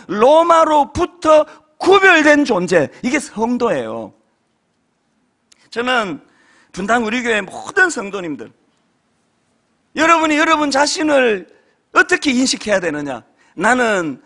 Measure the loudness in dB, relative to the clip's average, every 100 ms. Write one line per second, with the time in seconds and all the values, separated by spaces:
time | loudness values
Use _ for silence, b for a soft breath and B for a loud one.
0 | B 2 4 4 4 4 4 2 0 -4
1 | -6 -4 2 2 2 B B -4 2 4
2 | 6 4 4 4 2 -2 0 0 0 B
3 | -6 -6 -6 -6 -4 -2 -2 -4 -6 -8
4 | -12 _ _ _ _ _ _ _ _ _
5 | _ _ _ _ _ _ b -8 -4 -2
6 | -2 -6 _ b b b b -10 -2 -2
7 | 0 -4 -2 -4 -4 -12 -6 0 0 0
8 | -10 -10 -10 -10 -14 _ _ _ _ _
9 | _ _ _ _ _ _ _ _ _ -2
10 | 2 2 2 0 0 0 0 0 0 -2
11 | 0 2 2 -2 -8 b b b _ 0
12 | 0 0 0 0 0 -2 -2 -2 -2 -6
13 | -8 -10 -14 _ b b -2 0 0 -2
14 | -4 -8